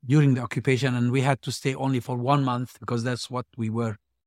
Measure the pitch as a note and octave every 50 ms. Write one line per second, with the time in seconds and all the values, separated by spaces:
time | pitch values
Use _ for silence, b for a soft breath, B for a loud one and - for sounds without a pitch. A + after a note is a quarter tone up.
0 | - B2 C3+ D3+ D3 C#3 C3 A#2+ A#2+ A2+ - B2+ A2 - C3 A#2+ C#3 C3+ B2 B2
1 | A#2+ A#2+ A#2+ C3+ B2+ C#3 C#3 - - - A#2+ - - C#3 C3 - C3 C3+ C3 B2
2 | A#2 - B2+ B2 A#2+ B2+ C#3+ C#3+ C#3 C3 B2 B2 B2+ A#2 - - - - B2+ A#2
3 | A#2 B2+ B2 A#2 - - B2+ B2 B2 _ _ - A#2 A2 A2 A2+ A#2 A2+ G#2 -
4 | _ _ _ _ _